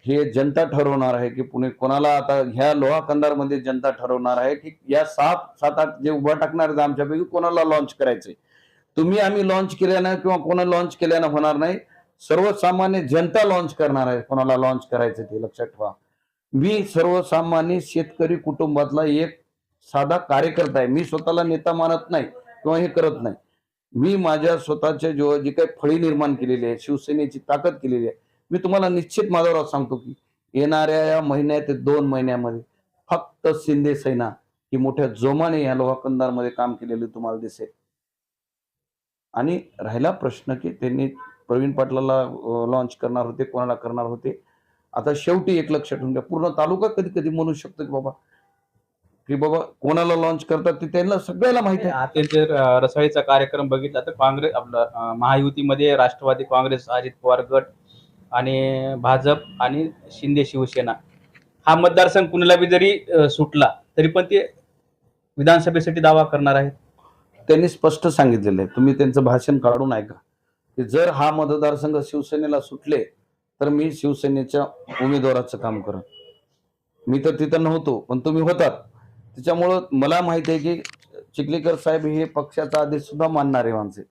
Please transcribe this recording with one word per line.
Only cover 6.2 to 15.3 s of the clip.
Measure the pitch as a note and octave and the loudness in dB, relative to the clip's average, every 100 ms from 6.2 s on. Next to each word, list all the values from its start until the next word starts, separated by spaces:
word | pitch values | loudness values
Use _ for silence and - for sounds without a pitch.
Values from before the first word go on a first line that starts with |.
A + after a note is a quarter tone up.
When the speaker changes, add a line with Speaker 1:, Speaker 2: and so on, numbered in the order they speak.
| C#3+ | 0
Speaker 1:
टाकणार | D3+ D3+ D#3+ D#3 | 0 -2 0 0
आहेत | D3+ | 0
आमच्यापैकी | C#3+ C#3 D3 D#3 | 0 0 -4 -4
कोणाला | F3 E3+ E3+ E3+ | -4 -2 0 0
लॉन्च | D#3+ D#3 C#3+ | 2 2 -2
करायचंय. | - C3 A2+ - - _ _ _ _ _ - | -2 -2 -2 -6 -20 _ _ _ _ _ -2
तुम्ही | E3 G3+ | 0 2
आम्ही | G3 G#3 F#3+ | 2 2 0
लॉन्च | F#3+ F#3+ - | 0 -2 -2
केल्यानं | F#3 F#3 F#3 F#3 | 0 2 0 -2
किंवा | F#3 F3+ | 0 -2
कोणा | D#3 F3+ | -2 -2
लॉन्च | F3+ F3 F3 - | 0 0 -2 -4
केल्यानं | E3 E3 D#3 | 0 2 2
होणार | D3 D3+ D3 | 0 0 0
नाही, | D#3+ F#3+ - _ _ _ | -2 -4 -10 _ _ _
सर्वसामान्य | - D#3+ G3+ G3+ F3+ F#3 F#3+ F#3+ | -2 2 2 2 0 2 0 0
जनता | C#3 D#3+ F3 A3 G#3 | 0 0 2 2 2
लॉन्च | F3+ E3 - | 2 -2 -2
करणार | D3+ C#3 B2+ | 0 2 0
आहे | B2 | -2
कोणाला | A2+ C3+ C3 B2+ | -2 0 2 2
लॉन्च | C3 B2+ - | 2 -2 -4
करायचं | A#2+ A#2 A2 | -2 -2 -4
ते | G2+ | -10